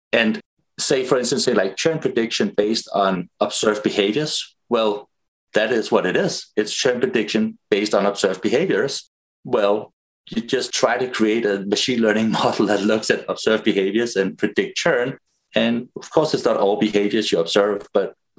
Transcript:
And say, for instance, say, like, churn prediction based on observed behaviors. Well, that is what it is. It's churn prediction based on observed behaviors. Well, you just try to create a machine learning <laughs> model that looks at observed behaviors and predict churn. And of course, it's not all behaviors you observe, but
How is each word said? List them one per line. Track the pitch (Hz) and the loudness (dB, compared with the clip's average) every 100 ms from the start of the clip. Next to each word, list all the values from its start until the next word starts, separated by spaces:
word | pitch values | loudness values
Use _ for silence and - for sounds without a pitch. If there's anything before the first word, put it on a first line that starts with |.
| _ | _
And | 120 110 110 - _ _ - | 0 2 -2 -8 _ _ -6
say, | - 139 | -2 0
for | 127 135 | 2 0
instance, | 120 127 | 0 0
say, | 131 | 0
like, | 107 98 - | 0 0 -2
churn | 165 160 | -2 0
prediction | - 120 113 - 104 - | -2 -2 -2 -2 -2 0
based | 107 113 - | 0 -2 -2
on | - 95 92 92 - | 0 0 -2 -6 -4
observed | 104 - 110 104 | -2 0 0 0
behaviors. | - 104 101 117 151 - - _ - | 0 0 0 0 -4 -4 -8 _ -2
Well, | 117 110 104 - _ _ _ _ | 0 0 -2 -8 _ _ _ _
that | 107 113 | 0 2
is | 120 107 | 0 2
what | 107 90 | 2 2
it | 90 | 0
is. | - - - - | 0 -4 -6 -4
It's | 107 | -2
churn | - 131 120 | -2 0 0
prediction | 123 117 107 110 110 - _ | 0 0 0 0 -2 -4 _
based | 101 104 | 0 2
on | 107 98 | 0 0
observed | 101 98 95 | 0 -2 -2
behaviors. | 107 120 165 101 135 - - _ _ _ | 0 0 0 0 -2 -6 -12 _ _ _
Well, | - 120 101 104 - _ _ _ - | -4 0 2 0 -4 _ _ _ -10
you | 113 | -8
just | 113 127 123 | -2 -2 -2
try | - 117 120 | 0 0 0
to | 123 | -2
create | - 110 113 101 | 0 2 2 0
a | 98 98 | -2 -2
machine | 101 - 120 | -2 0 2
learning | 113 107 110 | 2 2 0
<laughs> | - | 0
model | 123 107 101 | 0 0 0
that | 104 | 0
looks | 101 110 - | 2 0 0
at | 107 - | -2 -4
observed | - - 90 113 | -4 0 2 2
behaviors | 95 95 107 120 95 | 0 0 0 -2 0
and | 95 87 | -2 -2
predict | 104 - 90 - | -2 0 -2 -2
churn. | 175 131 127 139 _ _ _ | 0 0 0 -6 _ _ _
And | - 117 120 123 - | -2 0 0 -6 -12
of | - | -4
course, | 160 151 | 0 2
it's | 135 123 | 2 0
not | 110 | 2
all | 101 104 | 2 2
behaviors | 107 101 104 110 101 | 2 2 2 0 0
you | 90 | 0
observe, | 85 107 104 98 - | 0 2 2 0 -4
but | 101 92 - _ | -2 -2 -6 _